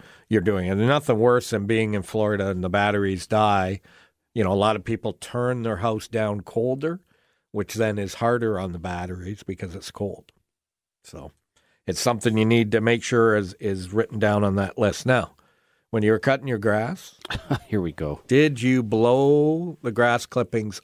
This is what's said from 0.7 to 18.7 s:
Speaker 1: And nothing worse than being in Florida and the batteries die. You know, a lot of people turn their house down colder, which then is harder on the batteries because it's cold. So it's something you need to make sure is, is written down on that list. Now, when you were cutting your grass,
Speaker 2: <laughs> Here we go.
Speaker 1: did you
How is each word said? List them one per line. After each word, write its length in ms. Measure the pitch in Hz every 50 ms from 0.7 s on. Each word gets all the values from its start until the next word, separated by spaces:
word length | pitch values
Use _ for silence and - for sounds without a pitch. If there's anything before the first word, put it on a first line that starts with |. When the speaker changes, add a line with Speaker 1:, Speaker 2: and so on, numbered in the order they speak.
| 98
Speaker 1:
And 120 | 98 110 123
nothing 300 | 143 147 147 - 120 107
worse 320 | 113 123 123 123 120 -
than 160 | 117 104 101
being 300 | 101 113 110 110 107 107
in 80 | 101 90
Florida 460 | - - 110 107 104 104 98 98 98
and 140 | 95 90 90
the 60 | 92
batteries 560 | 90 101 101 104 104 101 98 95 95 90 -
die. 540 | - 110 107 107 104 101 98 92 92 98 98 - _ _ _ _ _ _ _ _ _ -
You 80 | 117 101
know, 80 | 92
a 20 | 98
lot 220 | 98 101 110 110
of 80 | 104 -
people 300 | - 113 104 - - 90
turn 500 | - - - - 123 123 123 127 123 117
their 140 | 113 107 90
house 300 | 107 117 110 107 - -
down 340 | 117 113 107 104 104 101
colder, 580 | 92 - - 117 117 127 131 139 147 160 170 185 - _ _ _ _ _ _ _ _ _
which 220 | - 104 101 - -
then 240 | 107 113 107 104 104
is 180 | 98 92 -
harder 440 | - 120 117 120 120 117 110 104 92
on 140 | 95 92 87
the 40 | 87
batteries 640 | 85 92 90 87 90 90 90 92 87 95 104 -
because 320 | - - 92 - 104 90 82
it's 160 | 95 - -
cold. 420 | - - 104 98 87 - - _ _ _ _ _ _ _ _ _ _ _ _ _ _ _ _
So 260 | - - - - 80 - _ _ _ _ _ _ _ _ _ _ -
it's 140 | 87 -
something 360 | - 123 120 107 - 120 110 110
you 80 | 110
need 260 | 110 117 117 113 104 110
to 80 | 110
make 220 | 110 117 120 113 -
sure 320 | - 127 117 113 113 107
is, 180 | 104 98 90 -
is 400 | - - 104 98 92 92 90 98
written 260 | 110 110 - 117 107
down 240 | 107 104 104 104 104
on 140 | 101 95 101
that 200 | 98 95 - -
list. 280 | 113 101 - - -
Now, 300 | 127 127 120 92 - - _ _ _ _ _ _ _ _ _ _ _
when 120 | - 113 104
you 80 | 107
were 80 | 110 107
cutting 280 | - 139 135 135 127 135
your 120 | 123 104
grass, 560 | 104 110 104 107 110 127 185 185 - - - _ - - - -
Speaker 2:
<laughs> 260 | - - 135 - - -
Here 140 | 107 101
we 100 | 87 82
go. 300 | 71 - 80 73 73 - - -
Speaker 1:
did 340 | 123 139 151 156 139 117
you 220 | 120 127